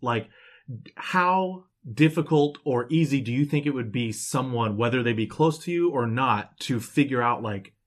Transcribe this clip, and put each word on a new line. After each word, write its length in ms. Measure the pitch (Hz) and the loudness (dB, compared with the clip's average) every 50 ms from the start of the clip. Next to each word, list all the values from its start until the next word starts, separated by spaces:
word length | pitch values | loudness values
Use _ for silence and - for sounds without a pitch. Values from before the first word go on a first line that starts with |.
Like, 260 | 127 123 117 110 - - _ - - - - - _ - 120 107 - - - | -4 -2 -2 -2 -4 -6 _ -20 -20 -20 -20 -20 _ -14 -14 -14 -16 -16 -16
how 720 | - - - - 185 180 180 190 190 185 185 185 185 - _ _ _ - 123 | -12 -8 -2 0 2 2 2 2 2 0 -2 -4 -8 -14 _ _ _ -16 -6
difficult 680 | 107 131 156 156 156 170 151 - 160 147 143 147 147 - - | 0 4 4 4 4 2 0 2 4 4 4 2 0 -4 -4
or 220 | 147 127 120 120 123 | -2 0 0 0 0
easy 320 | 147 165 160 135 139 135 | 2 2 2 2 2 0
do 100 | 117 113 | 0 0
you 120 | 120 135 143 | 0 0 0
think 220 | 143 151 147 143 | 0 0 0 0
it 40 | 147 135 | 0 -2
would 180 | 127 117 110 | -2 -4 -4
be 180 | 98 127 117 110 | -4 -2 -2 -2
someone, 680 | 107 - - - - 139 131 131 123 117 117 107 101 | -4 -6 -6 -4 -4 -2 -2 -2 -2 0 0 0 0
whether 260 | 104 117 120 113 127 | 0 0 2 2 2
they 100 | 117 120 | 2 0
be 140 | 113 110 110 | 0 0 -2
close 320 | 107 - - 156 156 151 - | -2 0 2 2 2 2 0
to 120 | - 175 | -4 -4
you 200 | 175 170 170 175 | 0 0 0 2
or 160 | 143 131 117 | 2 0 0
not, 520 | 113 113 127 135 123 107 104 98 - _ - | 0 0 0 2 2 2 0 -2 -6 _ -8
to 220 | - - 131 113 | -4 -2 -2 -2
figure 400 | 117 - - 156 135 135 131 123 | -4 -2 2 2 2 2 2 0
out, 220 | 120 120 117 - | 0 0 0 -2
like, 320 | 113 110 104 98 95 - _ _ _ | -4 -6 -6 -8 -10 -12 _ _ _